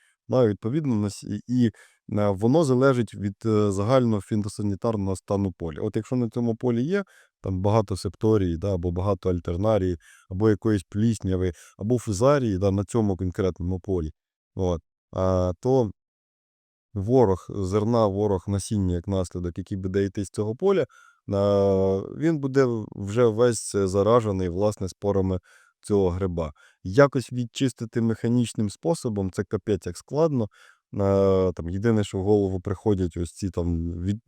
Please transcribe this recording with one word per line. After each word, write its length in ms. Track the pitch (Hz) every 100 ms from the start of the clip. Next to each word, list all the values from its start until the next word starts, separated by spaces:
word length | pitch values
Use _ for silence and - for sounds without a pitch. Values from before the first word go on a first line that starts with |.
| _ _ -
Ну, 160 | 123
і 40 | 117
відповідно, 480 | 101 110 147 147 107
нас-, 280 | 104 -
і, 160 | - 104 -
і, 180 | 123 117
е, 640 | - - _ - 107 104
воно 360 | 95 113 156
залежить 500 | 147 127 135 123 107
від, 220 | 101 101 - 113
е, 240 | 107 104
загального 500 | 98 104 135 120 104
фітосанітарного 920 | - 110 104 - 104 95 120 110 98 92
стану 360 | - 101 98
поля. 280 | - 85 76
От 160 | 107 113
якщо 200 | 107 127
на 120 | 117
цьому 280 | 123 117 113
полі 260 | 123 117
є 220 | 139 202 190 _ _ _
там 200 | 98 92
багато 360 | 101 110 104 95
септорії, 600 | 101 - 110 110 92 82
да, 180 | 98
або 160 | 92 90
багато 400 | 87 98 98 92
альтернарії, 640 | 87 85 87 107 107 92 87 - - -
або 200 | 92 110
якоїсь 320 | 104 113 104
плісняви, 680 | - 101 113 110 98 92 92 87 - -
або 200 | 101 123
фузарії, 600 | 113 92 127 143 120 92
да, 120 | 98
на 140 | 95
цьому 320 | 101 117 104 90
конкретному 640 | 92 - 92 - 87 92
полі, 300 | - 92 78 - _ _ _
от, 280 | - 90 85 - _ _
а, 400 | - 92 92 90 90
то 300 | 127 131 110 - _ _ _ _ _ _ _ _ _
ворог 520 | 101 98 131 107 92 -
зерна, 580 | 101 92 104 104 117 107
ворог 380 | 95 104 92 -
насіння, 460 | 101 - 107 92
як 140 | 87 98
наслідок, 500 | 95 87 92 87 85
який 200 | 92 101
буде 260 | 95 98
йти 200 | 98 104
з 60 | 98
цього 260 | - 104 117
поля, 300 | 190 196 131 - - _ -
а, 680 | 101 101 101 98 95 95 95 - -
він 220 | 156 156
буде 280 | 135 135 131 113 107 -
вже 300 | 98 110 120
весь 500 | 107 123 110 - 101
заражений, 720 | 98 98 98 120 110 95 92
власне, 400 | 87 104 - 92
спорами 500 | - 101 98 95 92 - - _ _
цього 280 | - 101 92
гриба. 420 | 87 95 85 78 - _ _
Якось 480 | 92 104 139 135 -
відчистити 680 | 123 120 - 135 - 117 120
механічним 680 | 113 110 117 123 117 - 104
способом, 600 | - 165 170 123 101 95
це 140 | -
капець 420 | 104 107 - 98 -
як 100 | 87
складно. 520 | - 139 165 135 104 - - _ _ -
А, 540 | 98 98 98 95 92 85
там, 120 | 85
єдине, 340 | 95 117 110
що 140 | 101 98
в 40 |
голову 380 | 95 107 98 95
приходять 560 | 98 92 110 98 90 90
ось 160 | 85
ці 180 | - 98
там 420 | 90 87 85 85
від-, 300 | 87 90 107